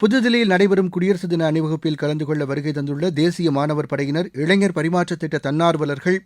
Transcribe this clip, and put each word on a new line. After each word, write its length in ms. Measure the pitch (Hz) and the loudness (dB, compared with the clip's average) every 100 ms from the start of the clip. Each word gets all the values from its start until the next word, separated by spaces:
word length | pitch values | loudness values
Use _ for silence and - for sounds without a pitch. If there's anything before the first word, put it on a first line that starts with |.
புதுதில்லியில் 500 | 214 262 233 233 214 | 2 4 4 2 4
நடைபெறும் 380 | 180 196 190 185 | 4 4 2 0
குடியரசு 340 | 180 185 185 175 | 0 0 0 -2
தின 180 | 170 160 | 0 0
அணிவகுப்பில் 560 | 156 156 156 160 147 | 0 0 -2 -2 -2
கலந்து 240 | 147 151 147 | -2 -2 -2
கொள்ள 200 | 156 139 | -4 -2
வருகை 280 | 143 147 | -4 -4
தந்துள்ள 360 | 143 143 143 185 | -4 -4 -2 -2
தேசிய 400 | 147 170 170 160 | 0 0 0 0
மாணவர் 400 | 139 147 151 139 | 0 0 -2 -4
படையினர், 380 | 139 143 156 190 | -4 -2 -4 -4
இளைஞர் 440 | 127 156 196 196 175 | -4 2 2 2 0
பரிமாற்ற 380 | 160 180 175 170 | 0 0 -2 -4
திட்ட 240 | 156 156 | -4 -4
தன்னார்வலர்கள், 760 | 139 151 170 160 147 139 185 190 | -2 2 2 2 -2 -2 -2 -2